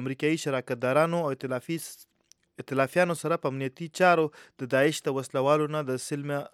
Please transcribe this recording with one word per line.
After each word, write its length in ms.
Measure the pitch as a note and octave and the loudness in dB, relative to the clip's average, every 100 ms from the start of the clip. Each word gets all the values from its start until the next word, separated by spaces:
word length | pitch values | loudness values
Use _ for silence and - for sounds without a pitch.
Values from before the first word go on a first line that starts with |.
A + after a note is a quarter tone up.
امریکایي 420 | C3 C3 D3+ D#3+ D3 | -4 -2 -2 0 -2
شراکتدارانو 800 | C3 A#2+ B2 B2+ C#3+ E3 F3 D3+ | -4 -2 -2 2 4 4 2 -2
او 80 | C3+ | -4
ائتلافي 460 | C3 B2+ - E3 - | -6 -6 -6 -8 -8
س-، 200 | - _ _ _ _ _ - | -18 _ _ _ _ _ -14
ائتلافیانو 540 | - C3+ C3 F3 F3+ D#3+ | -4 0 2 2 2 0
سره 180 | D#3 E3 | -2 -2
په 80 | C#3+ | -2
امنیتي 340 | C3+ C3+ - E3 - | -4 -6 -8 -10 2
چارو 260 | F3+ E3 D3+ - - - | 4 6 2 -4 -20 -12
د 60 | B2+ | 0
داعش 260 | C3+ D3 D3+ | 2 2 2
د 100 | D3+ C3+ | -4 -4
وسلوالو 500 | B2+ C3+ C3+ D3+ D3+ | -4 0 2 2 2
نه 60 | D#3 C3+ | -4 -4
د 100 | B2+ - | -6 -6
سلمه 340 | C#3+ C#3+ C#3+ - | -8 -4 -6 -8